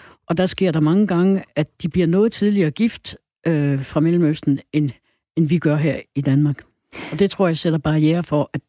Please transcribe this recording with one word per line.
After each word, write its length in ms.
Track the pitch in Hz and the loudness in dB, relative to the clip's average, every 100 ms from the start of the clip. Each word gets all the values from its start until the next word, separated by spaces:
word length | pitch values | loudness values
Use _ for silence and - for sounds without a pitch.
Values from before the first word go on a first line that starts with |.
| - _ - | -20 _ -6
Og 100 | 170 | -2
der 80 | 185 | -2
sker 260 | - 190 | 0 0
der 80 | 156 | 2
mange 280 | 151 190 202 | 2 2 2
gange, 360 | 175 190 196 - - | 2 2 0 -2 -4
at 260 | 156 - | -4 -6
de 80 | 165 | -4
bliver 180 | 185 165 | 0 2
noget 240 | 185 220 | 2 2
tidligere 400 | - 208 202 156 | 0 0 2 0
gift, 460 | 170 226 - - - _ _ 165 | 0 -2 -4 -14 -18 _ _ -2
øh, 380 | 156 143 139 131 | 0 0 -2 -2
fra 140 | 156 | 0
Mellemøsten, 600 | 160 175 151 156 - 139 - | 2 2 2 0 -2 -2 -2
end, 160 | 151 143 - _ _ _ - | -2 -2 -6 _ _ _ -2
end 120 | 151 | 0
vi 100 | 170 | 2
gør 180 | 156 147 | 0 0
her 240 | 156 - - 143 | 0 -2 -6 -4
i 60 | |
Danmark. 420 | 139 139 147 135 - _ _ - - | 0 2 2 -2 -10 _ _ -16 -6
Og 80 | 165 | 0
det 100 | 196 | 0
tror 180 | - 180 | 0 0
jeg 100 | 160 | 0
sætter 220 | 175 156 | -2 -2
barrierer 420 | 156 156 151 170 | 0 2 2 0
for, 280 | 165 151 - | -2 -2 -2
at, 80 | - | -8